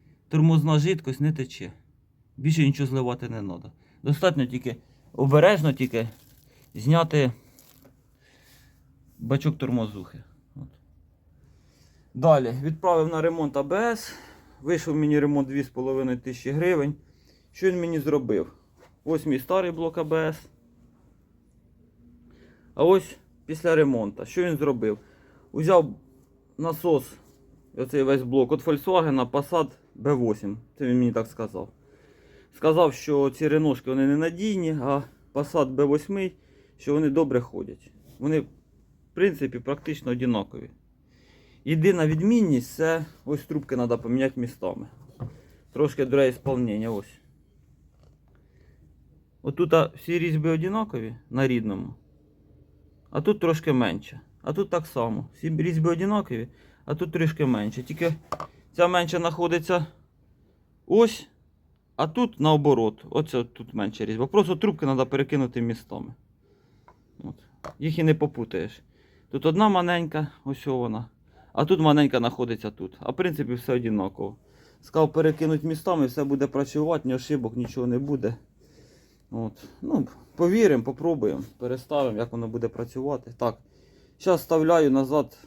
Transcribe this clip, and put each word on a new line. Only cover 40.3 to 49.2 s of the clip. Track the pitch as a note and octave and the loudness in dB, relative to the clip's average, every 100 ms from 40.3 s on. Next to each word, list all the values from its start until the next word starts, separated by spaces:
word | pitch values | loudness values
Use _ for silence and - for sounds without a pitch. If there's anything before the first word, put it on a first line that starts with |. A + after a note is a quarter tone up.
| A2+ G2 - - - _ _ _ _ _ _ _ _ - | -2 -4 -10 -18 -20 _ _ _ _ _ _ _ _ -2
Єдина | D#3+ E3+ F3+ D#3 | 2 4 4 2
відмінність, | D#3 F#3+ A#3 G3 C3+ B2 | 2 2 4 4 2 0
це | - D#3+ E3 D3+ - - | -2 0 0 -4 -12 -6
ось | D3 | -6
трубки | - D3+ - C3 | -4 -6 -4 -2
треба | A#2+ A#2 | 0 -2
поміняти | A#2 B2 C3+ C3 | -2 0 0 -2
містами. | A#2+ - F#2 - - - - - A#2 - - - _ | -8 -6 -8 -8 -12 -20 -20 -14 -14 -16 -20 -20 _
Трошки | D#3 D3+ D3 C3 | -2 -2 -2 0
друге | C#3 C3+ | 4 4
ісполнення, | B2 - B2+ A#2+ G#2 A2+ | 2 -4 -2 -2 -2 -4
ось. | G#2+ - - _ _ _ _ _ _ _ _ _ _ _ _ _ _ _ _ - _ _ _ | -6 -10 -18 _ _ _ _ _ _ _ _ _ _ _ _ _ _ _ _ -20 _ _ _